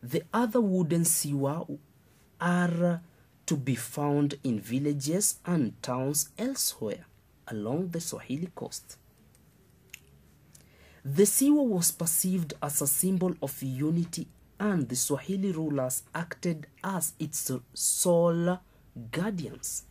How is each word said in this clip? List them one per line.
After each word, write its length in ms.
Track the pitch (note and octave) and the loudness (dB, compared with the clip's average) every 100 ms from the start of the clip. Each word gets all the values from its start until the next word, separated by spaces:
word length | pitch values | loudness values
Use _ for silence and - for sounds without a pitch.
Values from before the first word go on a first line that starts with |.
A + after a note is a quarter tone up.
The 220 | B2+ D#3+ - | -2 -4 -2
other 280 | A3 A#3+ B3 | 0 2 2
wooden 400 | G#3+ F#3 E3+ E3+ | 2 2 4 4
siwa 760 | E3 - D3 C#3+ C#3 D#3 - C#3+ - _ _ _ - _ | 4 2 0 0 0 -2 -6 -10 -12 _ _ _ -20 _
are 640 | F3 F3+ F3 E3+ F3 E3+ - - - _ - | 0 2 2 2 2 2 -4 -20 -20 _ -2
to 120 | D#3 | -2
be 180 | B2+ B2 | 0 -2
found 600 | - - D3 C#3+ C#3+ C#3+ C3+ | -2 -2 2 4 2 0 -2
in 160 | A2 | -2
villages 800 | F#2+ B2 C#3+ D3 C#3 E3+ G#3 - - | -2 -2 0 -2 0 0 0 -2 -2
and 280 | F3 A#2 - | 0 0 -2
towns 460 | - B2+ C3 D3 - - | -6 -2 -2 -2 -4 -4
elsewhere 680 | A#3 C4+ - - A2 - - _ _ _ - | -6 -2 -4 -2 -6 -6 -12 _ _ _ -10
along 380 | A2 G#2 D3 F#3 | -6 -4 -2 -2
the 100 | E3+ | -4
Swahili 480 | E3 G#2 - C3+ F3 - | -8 -10 -8 -6 -6 -10
coast. 420 | - - - - _ _ - - - _ _ _ _ - - - - _ _ - - - - - | -12 -12 -16 -20 _ _ -20 -20 -20 _ _ _ _ -20 -20 -20 -20 _ _ -20 -20 -20 -20 -16
The 200 | C#3 C#3 | -6 4
siwa 420 | G3+ - C#4 D4 C4+ | 6 6 6 6 6
was 260 | F#3+ E3+ | 4 2
perceived 600 | - E3 - F#3 F#3 D#3+ - | 0 -2 0 2 0 -2 -4
as 180 | D3 C#3+ | -4 -2
a 60 | C#3+ | 0
symbol 480 | - F3+ F#3+ F#3 - | 2 2 2 0 0
of 220 | C#3 - | -4 -4
unity, 640 | C3+ B2+ D3+ E3 E3+ E3 D3+ - - _ | -6 -2 0 2 0 -4 -10 -12 -20 _
and 280 | G#3 F#3 B2 | 0 0 0
the 80 | B2 | -2
Swahili 560 | - C#3 - F#3+ G3 | 0 -2 -2 -2 0
rulers 520 | E3 D#3+ C#3 B2+ - - | 0 0 0 0 -2 -6
acted 540 | - E3+ - F3+ D#3+ D3 _ | -8 -8 -6 -4 -4 -6 _
as 300 | - F#3+ - - | -4 -2 -4 -4
its 340 | D#3 - - B2+ - | -6 -6 -6 -6 -8
sole 880 | - - - F#3 E3+ E3+ E3+ E3+ F3+ - - - - A2+ | -4 -2 0 4 6 6 4 2 0 -6 -20 -20 -16 -8
guardians. 720 | D3+ G3 F#3+ C#3 - - - - | -4 -2 -4 -6 -8 -8 -8 -12